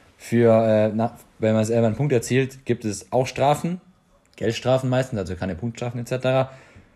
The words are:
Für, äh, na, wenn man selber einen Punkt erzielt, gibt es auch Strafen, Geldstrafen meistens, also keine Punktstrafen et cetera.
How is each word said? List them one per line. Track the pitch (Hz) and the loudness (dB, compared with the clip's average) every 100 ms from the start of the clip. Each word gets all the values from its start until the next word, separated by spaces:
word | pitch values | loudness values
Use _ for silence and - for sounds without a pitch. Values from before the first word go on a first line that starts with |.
| _ _ | _ _
Für, | - 117 117 110 | -2 4 6 6
äh, | 113 107 107 | 4 2 2
na, | 107 117 - - - | 0 -4 -6 -18 -2
wenn | 110 | 0
man | 110 | 2
selber | 110 117 113 | 2 2 2
einen | 104 | 0
Punkt | 147 | 0
erzielt, | 127 - 127 131 - - | 0 0 0 -2 -6 -4
gibt | 117 | -4
es | 107 98 - | -4 -8 -4
auch | 123 123 | -2 -2
Strafen, | - 135 147 170 180 - _ _ _ _ - | 0 0 0 -2 -8 -12 _ _ _ _ -6
Geldstrafen | 110 113 123 131 127 | -4 -2 0 0 2
meistens, | 127 131 104 | -2 -2 -4
also | 90 90 | -6 -6
keine | 95 85 | -6 -6
Punktstrafen | 120 - 120 120 | -8 -8 -8 -8
et | 117 | -6
cetera. | 127 131 131 127 - - - _ | -4 0 0 0 -8 -20 -20 _